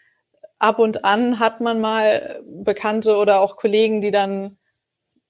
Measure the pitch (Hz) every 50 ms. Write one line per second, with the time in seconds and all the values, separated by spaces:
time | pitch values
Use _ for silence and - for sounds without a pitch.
0 | _ _ _ _ _ _ _ _ - - _ _ - 220 220 226 226 220 214 -
1 | - 196 202 220 247 247 247 214 233 226 226 - 233 233 226 226 220 220 220 220
2 | 214 214 - - - - - - - - - 170 202 214 202 - - 214 214 220
3 | 214 220 214 208 208 202 202 196 190 196 - - - 214 202 214 220 214 220 214
4 | 202 208 196 202 196 196 196 196 196 196 196 _ _ _ _ _ _ _ _ _
5 | _ _ _ _ _